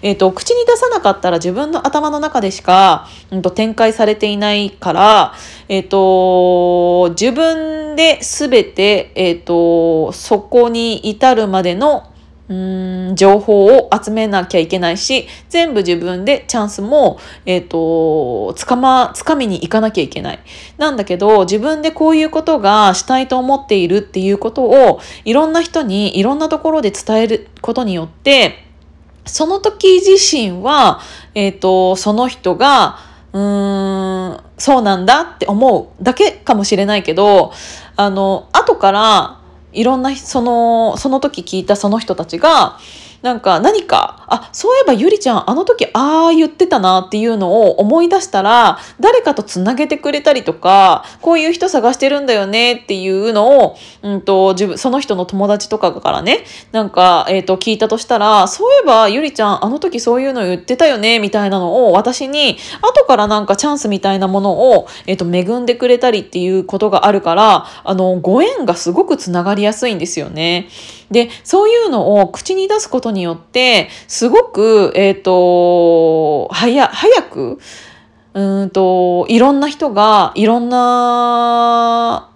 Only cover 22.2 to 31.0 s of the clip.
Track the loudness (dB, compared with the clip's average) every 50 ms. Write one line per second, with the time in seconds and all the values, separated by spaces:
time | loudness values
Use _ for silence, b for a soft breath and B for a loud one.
22.2 | 0 0 -2 -4 -2 -2 -2 0 2 2 4 4 4 2 2 0 -2 -2 -2 -2
23.2 | -2 -2 -4 -4 0 -2 -2 -2 0 -2 -2 0 0 0 -2 -2 -2 -4 -8 -4
24.2 | -2 -2 -2 -2 -4 -6 -4 -2 0 4 6 6 6 6 4 B B B B B
25.2 | B -2 0 0 0 0 0 -2 -2 -2 -4 -6 -4 -2 -4 -2 -2 -2 -2 -2
26.2 | -2 -2 0 -2 -2 -4 -4 -4 -4 -2 -2 -2 -2 -4 -6 -6 -6 -2 0 0
27.2 | 0 0 -2 -4 -6 -12 -20 -12 -8 -6 -6 -4 -4 -4 -6 -6 -8 -10 -14 _
28.2 | _ 2 4 4 4 2 -2 -8 -20 _ _ _ _ _ _ _ _ _ _ _
29.2 | _ -12 -6 -4 -4 -2 -4 -2 -2 -4 -4 2 4 4 4 4 6 4 4 4
30.2 | 4 2 -2 -2 -2 -4 -6 -6 -4 -2 2 4 4 2 2 B